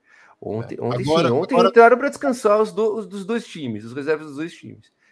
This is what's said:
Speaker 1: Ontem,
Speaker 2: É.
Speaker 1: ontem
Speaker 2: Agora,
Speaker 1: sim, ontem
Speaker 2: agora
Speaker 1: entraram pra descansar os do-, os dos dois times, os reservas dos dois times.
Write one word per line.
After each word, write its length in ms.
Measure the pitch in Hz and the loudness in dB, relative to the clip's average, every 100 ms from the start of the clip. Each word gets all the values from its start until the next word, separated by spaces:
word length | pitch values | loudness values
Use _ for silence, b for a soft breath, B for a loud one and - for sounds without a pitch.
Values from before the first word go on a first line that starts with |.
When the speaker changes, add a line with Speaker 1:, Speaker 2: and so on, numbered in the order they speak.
| b b b b | b b b b
Speaker 1:
Ontem, 360 | - 107 98 - | -10 -8 -10 -8
Speaker 2:
É. 20 | |
Speaker 1:
ontem 220 | 117 123 | -6 -4
Speaker 2:
Agora, 240 | 139 160 147 | 0 0 2
Speaker 1:
sim, 40 | |
ontem 200 | 127 185 269 | 0 2 2
Speaker 2:
agora 140 | 214 | 6
Speaker 1:
entraram 280 | 233 233 247 | 8 8 6
pra 120 | 285 | 0
descansar 500 | - 277 254 208 208 | -4 -4 0 2 2
os 100 | 214 | 0
do-, 240 | 175 220 220 | -2 -2 -4
os 80 | 185 | -8
dos 160 | 202 185 | -12 -6
dois 200 | 233 233 | -6 -6
times, 400 | 175 131 104 113 | -10 -10 -10 -10
os 80 | |
reservas 320 | 131 139 156 156 | -8 -4 -4 -4
dos 80 | 139 | -10
dois 160 | 165 | -12
times. 380 | - 127 104 _ _ b | -12 -20 -20 _ _ b